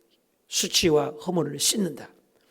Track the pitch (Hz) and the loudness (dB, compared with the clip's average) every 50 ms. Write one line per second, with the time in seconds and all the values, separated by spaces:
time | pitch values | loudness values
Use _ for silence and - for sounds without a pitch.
0 | _ _ _ _ _ _ _ _ _ - - - - 185 - - - 170 151 147 | _ _ _ _ _ _ _ _ _ -8 -4 -4 -4 0 0 2 4 4 4 4
1 | 143 135 - - - 185 180 170 151 147 147 139 - - - 226 196 165 139 - | 2 2 -6 -8 -6 -2 0 0 0 0 -2 -2 -2 0 0 0 0 -2 -4 -8
2 | - - - _ _ _ _ _ _ _ | -14 -18 -20 _ _ _ _ _ _ _